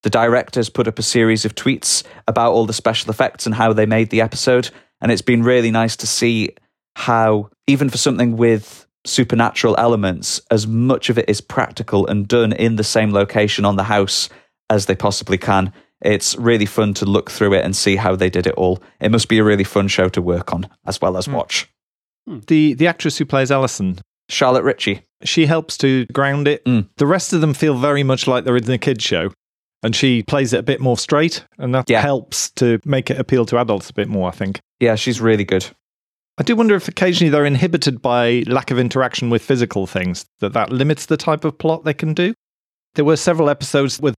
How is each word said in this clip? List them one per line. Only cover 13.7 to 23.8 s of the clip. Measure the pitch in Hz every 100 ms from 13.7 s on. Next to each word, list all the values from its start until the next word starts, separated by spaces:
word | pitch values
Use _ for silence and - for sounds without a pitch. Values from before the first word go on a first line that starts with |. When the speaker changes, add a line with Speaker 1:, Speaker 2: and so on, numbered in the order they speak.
| 98
Speaker 1:
the |
house | 101 104 98 - - - _ _ _
as | 107 -
they | 98
possibly | 104 95 - 95
can. | - 98 98 - _ _
It's | - 104 - -
really | 117 117 104
fun | - 107
to | 101 98
look | 101 -
through | - 104
it | 98
and | -
see | 95 - 98
how | 98 95
they | 92
did | 87 90
it |
all. | - 92 92 - _
It | 98
must | 113 -
be | 113
a |
really | 107 101
fun | 95 101 98
show | - 92
to | -
work | 87 87 -
on, | 87 95 _ -
as | -
well | - 92
as | 147
Speaker 2:
Hmm. |
Speaker 1:
watch. | 139 - - - _ _ _ _ _ -
Speaker 2:
Hmm. | 143 -
The, | 160 151
the | 123 170
actress | 165 160 -
who |
plays | 143 139 131
Alison, | 139 131 -